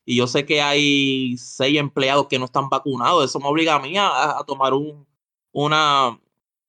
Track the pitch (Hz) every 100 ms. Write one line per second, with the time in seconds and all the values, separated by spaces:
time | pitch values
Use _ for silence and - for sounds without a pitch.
0 | - 123 120 147 143 147 147 147 143 139
1 | 135 135 127 123 - - 135 147 143 -
2 | 135 143 135 127 127 - 135 135 147 123
3 | 123 175 131 147 143 156 160 143 135 196
4 | 196 131 147 135 143 139 135 135 151 147
5 | - _ _ _ _ 139 147 156 151 139
6 | 127 113 _ _ _ _